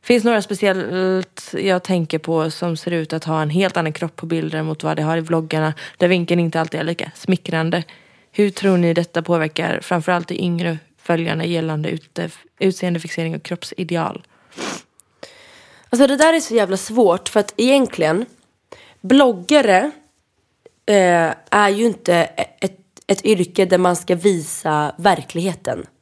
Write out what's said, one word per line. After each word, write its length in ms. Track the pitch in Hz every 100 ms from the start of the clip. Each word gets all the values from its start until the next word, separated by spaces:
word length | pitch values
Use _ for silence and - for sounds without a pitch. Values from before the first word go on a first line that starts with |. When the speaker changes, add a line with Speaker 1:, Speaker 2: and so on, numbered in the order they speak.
Speaker 1:
finns 200 | - 247
några 180 | 220 226
speciellt 1120 | - 190 202 190 117 180 185 185 180 - - -
jag 260 | 196 185
tänker 360 | 180 185 160 160
på 320 | 156 165 160
som 260 | 156 175 160
ser 140 | -
ut 220 | 170 156
att 100 | 160
ha 180 | 160 156
en 80 | 156
helt 280 | 156 190 180
annan 160 | 160
kropp 220 | 156 165 -
på 100 | 165
bilder 380 | 165 160 160
mot 200 | 156 156
vad 140 | 156 156
de 60 |
har 140 | 156 165
i 40 |
vloggarna, 520 | 160 165 160 160 156 156 - -
där 100 | 175
vinkeln 320 | 185 170 175
inte 220 | 170 165
alltid 180 | 160 160
är 40 |
lika 280 | 160 170 - -
smickrande? 680 | - 185 - 165 160 170 165 - _ _ _
Hur 180 | - 202
tror 280 | 190 196 180
ni 160 | 170
detta 280 | 165 170 170
påverkar 580 | 165 170 156 - 170 -
framförallt 460 | - 175 160 175 165
de 80 | -
yngre 360 | 180 170 175 160 _ _
följarna 440 | - 170 165 160 165
gällande 440 | 170 160 156 151
ute-, 400 | 160 _ - 170 - _ _
utseendefixering 760 | 196 185 180 170 160 - 165 160
och 80 |
kroppsideal? 800 | - 170 - - 170 170 156 - - _ _ - - - - _ _ _ - - - - - - _
Speaker 2:
Alltså, 180 | 240 269
det 80 | 277
där 160 | 311
är 60 | 330
så 160 | 320 226
jävla 220 | 190 185
svårt, 520 | - 220 208 180 -
för 100 | 214
att 140 | 202 -
egentligen, 680 | 240 277 254 - 156 170 240 _ _ _ _ - - _
bloggare, 920 | 185 269 269 196 180 302 233 185 277 - _ _ _ _ _ _ - _ -
eh, 460 | 208 180 175 165 - _
är 200 | 208 202
ju 160 | 202 233
inte 280 | 190 - 175 165 - - _
ett, 160 | 185 - _ - -
ett 180 | 190 196
yrke 400 | 208 175 - 190
där 120 | 180
man 180 | 180 175
ska 200 | - 180
visa 760 | 196 180 156 - - 151 151 -
verkligheten. 880 | 180 170 143 - 185 170 - 123 - _